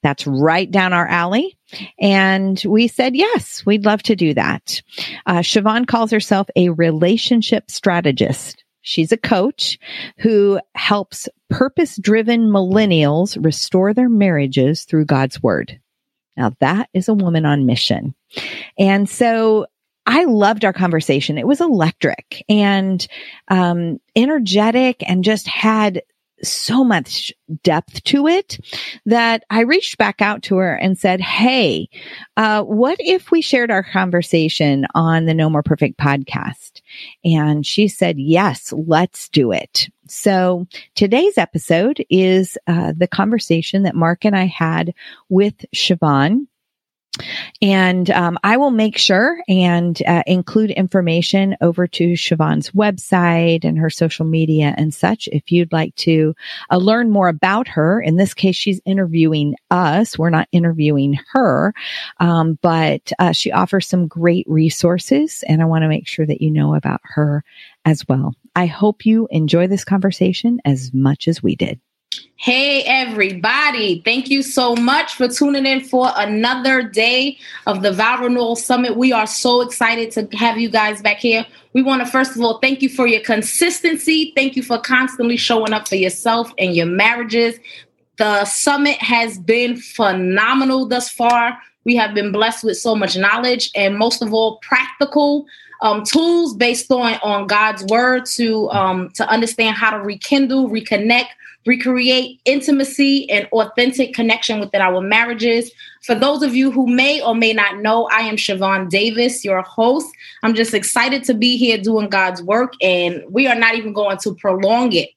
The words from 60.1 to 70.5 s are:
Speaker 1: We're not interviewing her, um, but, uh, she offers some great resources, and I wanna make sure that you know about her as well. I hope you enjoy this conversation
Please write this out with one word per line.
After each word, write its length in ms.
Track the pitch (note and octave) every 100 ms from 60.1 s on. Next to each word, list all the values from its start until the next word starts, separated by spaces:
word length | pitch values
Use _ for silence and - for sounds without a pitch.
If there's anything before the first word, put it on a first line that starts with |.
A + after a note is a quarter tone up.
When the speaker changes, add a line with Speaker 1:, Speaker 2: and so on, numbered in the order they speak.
| -
Speaker 1:
We're 120 | E3
not 180 | D#3+ -
interviewing 640 | F3 E3+ D#3+ D3+ C#3+ C#3 C#3+ -
her, 400 | C4 A3+ C3+ F3 A3 - - - -
um, 400 | E3+ E3+ D#3+ D#3
but, 500 | F3 E3 D#3 C#3+ - -
uh, 100 | F3
she 220 | D#3+ -
offers 340 | - F#3 G3 -
some 220 | F3+ E3
great 380 | E3+ E3+ F3 -
resources, 960 | D#3 D#3+ - F3 F3+ - C4+ D#4 - -
and 160 | D#3
I 40 | D#3+
wanna 220 | D#3+ D#3
make 200 | D#3 -
sure 180 | - D3+
that 160 | D3
you 80 | D#3
know 240 | D#3 D3
about 260 | D3+ D3 C3+
her 400 | - - D3+ D3 - - - _
as 240 | D#3 D#3 -
well. 260 | C3 C#3 C3+ _ -
I 100 | F3
hope 400 | - G#3+ G#3+ A3
you 220 | A3 A3
enjoy 380 | E3 D#3 E3 F#3
this 160 | G3
conversation 760 | - G3 F#3+ - F#3 F3+ A#3